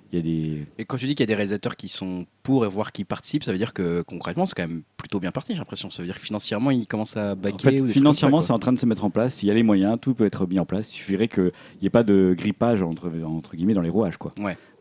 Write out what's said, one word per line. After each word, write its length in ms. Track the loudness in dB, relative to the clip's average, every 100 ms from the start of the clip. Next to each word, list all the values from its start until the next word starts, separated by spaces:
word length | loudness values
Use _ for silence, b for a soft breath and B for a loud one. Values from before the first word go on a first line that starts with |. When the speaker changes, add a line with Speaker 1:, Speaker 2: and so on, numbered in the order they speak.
| -6
Speaker 1:
il 40 | -4
y 40 |
a 20 |
des 400 | -2 -2 -4 -6 -10 -12
Speaker 2:
Et 60 | -8
quand 100 | -6
tu 80 | -4
dis 80 |
qu'il 60 | -2
y 20 | 0
a 20 |
des 80 | 0
réalisateurs 400 | -2 -2 -6 -8
qui 140 | -10
sont 360 | -8 -6 -8 -10 _
pour 220 | 0 2 2
et 40 |
voire 240 | -2 -6
qui 100 | -6
participent, 400 | -8 -8 -4 -6
ça 80 | -2
veut 60 | -4
dire 160 | -4
que 280 | -2 -2 -2
concrètement, 420 | -4 -10 -6 -2 -2
c'est 100 | -4
quand 120 | -6
même 160 | -8 -12 -18
plutôt 240 | -8 -6
bien 120 | -4
parti, 200 | -6 -6
j'ai 60 | -8
l'impression. 300 | -8 -10 -12
Ça 120 | -10
veut 60 | -10
dire 80 | -10
que 60 |
financièrement, 500 | -8 -6 -4 -2 0
ils 160 | 0 -2
commencent 300 | -6 -4 -4
à 160 | -4
Speaker 1:
En 20 | -2
Speaker 2:
baquer 220 | -4 2
Speaker 1:
fait, 100 | 4
Speaker 2:
ou 40 |
des 60 | 4
trucs 120 | 4
Speaker 1:
financièrement, 440 | 6 6 6 4 4
Speaker 2:
comme 40 |
ça, 40 | 2
Speaker 1:
c'est 40 |
Speaker 2:
quoi. 20 | 0
Speaker 1:
en 40 |
train 140 | 2
de 60 | 2
se 60 | 2
mettre 180 | 0
en 60 | 0
place. 340 | 0 0 0
Il 40 | 2
y 40 |
a 20 |
les 100 | 4
moyens, 340 | 4 4 4 0
tout 120 | 0
peut 120 | 2 2
être 220 | 2 0
mis 100 | 0
en 60 | 0
place. 240 | -4 -6
Il 20 | -10
suffirait 320 | -4 0 0
qu'il 240 | 2 0 B B B
n'y 60 | 4
ait 40 |
pas 120 | 4
de 300 | 6 6 6 4
grippage, 440 | 0 0 2 2
entre, 300 | 0 -4 -6 -6 -6
entre 300 | -6 -8 -2
guillemets, 160 | 0 2
dans 60 |
les 80 | 0
rouages, 280 | 0 0 -4
quoi. 160 | -12 -8
Speaker 2:
Ouais. 180 | -8 -8 b b